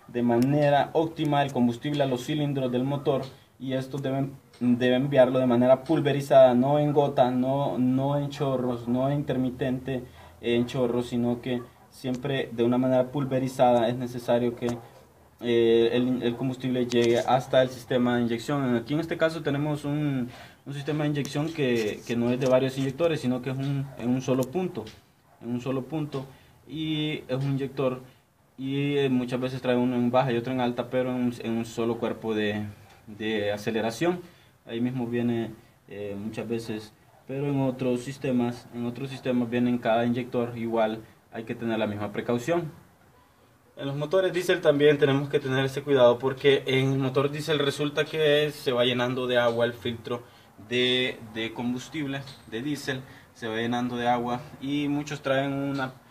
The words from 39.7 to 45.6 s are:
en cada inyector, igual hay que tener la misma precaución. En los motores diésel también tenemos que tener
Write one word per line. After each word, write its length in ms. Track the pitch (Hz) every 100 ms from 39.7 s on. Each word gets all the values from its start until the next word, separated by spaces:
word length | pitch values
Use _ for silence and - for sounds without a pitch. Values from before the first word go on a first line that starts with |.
en 80 | 120
cada 260 | 120 113 120
inyector, 500 | 120 120 123 117 120
igual 440 | 113 113 107 110 - - _
hay 100 | 113
que 120 | 113 120
tener 240 | 117 110
la 80 | 107
misma 240 | 101 104
precaución. 600 | 113 107 120 160 170 156 - - _ _ _ _ _ _ _ _ -
En 120 | 139
los 80 | 139
motores 360 | 151 190 185
diésel 300 | 170 185 175
también 380 | 160 143 147 143
tenemos 300 | 143 135 143
que 100 | 147
tener 260 | 135 131